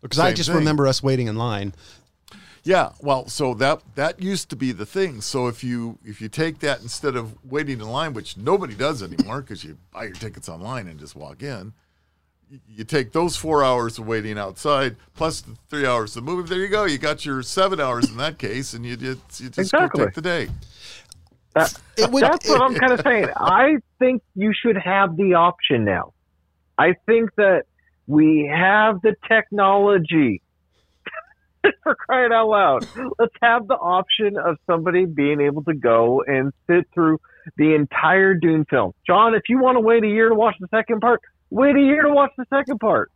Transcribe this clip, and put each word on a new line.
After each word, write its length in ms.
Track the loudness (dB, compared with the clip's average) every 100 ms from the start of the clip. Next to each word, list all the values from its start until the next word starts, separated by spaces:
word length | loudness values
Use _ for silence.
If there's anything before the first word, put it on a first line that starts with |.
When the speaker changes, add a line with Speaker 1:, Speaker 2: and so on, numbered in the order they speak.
Speaker 1:
Because 160 | -6 0
I 80 | 0
Speaker 2:
Same 80 | 0
Speaker 1:
just 120 | -2
Speaker 2:
thing. 80 | 0
Speaker 1:
remember 280 | 0 2 0
us 160 | 0
waiting 240 | 0 -2 -2
in 100 | -4
line. 380 | -4 -4 -8 -12 -20 -20 _ _ _ -20 -20 -16
Speaker 2:
Yeah, 280 | 0 0 0 -6
well, 280 | -4 -4 -4
so 260 | -6 -4
that, 260 | 0 -2 -2 -6
that 260 | -6 -6 -4
used 300 | -6 -6 -8
to 60 | -8
be 140 | -6
the 140 | -6 -8
thing. 340 | -4 -4 -6
So 260 | -8 -4 -4
if 160 | -6
you, 340 | -8 -8 -8 -12
if 160 | -18 -14
you 80 | -12
take 300 | -6 -6 -4
that 200 | -4 -6
instead 360 | -8 -8 -6 -6
of 180 | -8 -16
waiting 360 | -10 -8 -6 -8
in 80 | -8
line, 240 | -6 -6
which 240 | -8 -14 -10
nobody 380 | -2 -2 -2
does 280 | -6 -6 -6
anymore 380 | -10 -4 -4 -4
'cause 220 | -10 -16
you 140 | -16 -20 _
buy 120 | -14
your 80 | -14
tickets 360 | -12 -16 -16 -16
online 380 | -14 -10 -10 -12
and 120 | -16
just 160 | -20 -20
walk 260 | -20 -16
in, 300 | -14 -12 -14 -20 _ _ _ _ _ _ _
y-, 80 | -20 _
you 160 | -16
take 280 | -4 -4 -2
those 240 | -2 -2 -4
four 280 | 0 2
hours 340 | 4 2 -2 -6
of 80 | -6
waiting 300 | -6 -4 -8
outside 580 | -8 -8 -2 0 0 -6 _
plus 260 | -6 -6 -6
the 160 | -14 -20 _
three 180 | -4 -2
hours 300 | 0 -2 -8
of 80 |
the 60 | -8
movie. 180 | -8 -6
There 100 | -6
you 80 | -2
go. 160 | -2
You 140 | -2 -2
got 260 | -4 -6
your 180 | -6 -6
seven 380 | -6 0 0 0
hours 280 | -2 0 -2
in 60 | -2
that 180 | -8 -6
case, 360 | -8 -8 -8
and 100 | -12
you, 120 | -12 -10
you, 80 | -10 -10 _ -18
you 100 | -14
just 100 | -6
Speaker 3:
Exactly. 400 | -2 0 0 0
Speaker 2:
go 40 | -2
take 80 |
the 80 | -4
day. 260 | -6 -4 -6 -10 -14 -20 -20 -20 _ -20 _ _ _
Speaker 3:
That, 180 | 0 0 -2 -16 -2
Speaker 1:
It 140 | 0
would 100 | 4
Speaker 3:
that's 260 | 2 2 2
what 120 | 2
I'm 140 | 2
kinda 260 | 2 2 2
Speaker 1:
<laughs> 20 |
Speaker 3:
saying. 240 | 2 2 0 -2
I 400 | 2 4 4 2 -4 _
think 240 | 0 0 _
you 180 | -4 -2
should 240 | 0 0 0
have 400 | 0 2 2 2
the 180 | 2
option 500 | 4 4 2 -2 0
now. 280 | 2 -2 -4 _ _ _ _ _ _ 0
I 160 | 2 2 2
think 240 | 2 2 2
that 260 | 2 2 0 _ _ _ 0
we 400 | 4 6 4 2
have 480 | 0 2 4 2 2
the 120 | 0 -2 0
technology. 1120 | 0 0 0 2 4 4 2 2 2 2 0 _
<laughs> 1400 | _ _ _ _ _ -18 -18 -20 _ _ _ -2 0
For 140 | -4 -4
crying 360 | 0 0 2
out 140 | 2 2
loud, 380 | 4 4 2 -2 -10 -12 -2
let's 160 | -2 2
have 240 | 2 2 0
the 80 |
option 600 | -4 0 0 0 0 0 -2
of 200 | -2 -4 -2
somebody 360 | 0 2 0
being 360 | 0 0 0 2
able 240 | 0 0
to 100 | -4
go 480 | -2 2 4 4 2
and 280 | 0 0 -2 -6 0
sit 160 | 0 2
through 240 | 0 2 2 _ _ -20 0
the 180 | 2
entire 600 | 4 2 0 2 4 4
Dune 300 | 4 2 2 2
film. 260 | 0 -2 -6
John, 300 | 0 4 4
if 80 | 2 0
you 100 | 2
wanna 220 | 4 2
wait 240 | 4 4
a 40 | 2
year 200 | 2 2
to 60 | 4
watch 180 | 2 0
the 80 | -4
second 320 | -4 -2 0
part, 200 | 2 0 _ _ _
wait 240 | 2 4
a 60 | 6
year 220 | 4 4
to 80 | 4
watch 200 | 4 2 -2
the 60 | -4
second 280 | -4 -2 -4
part. 320 | 0 0 -2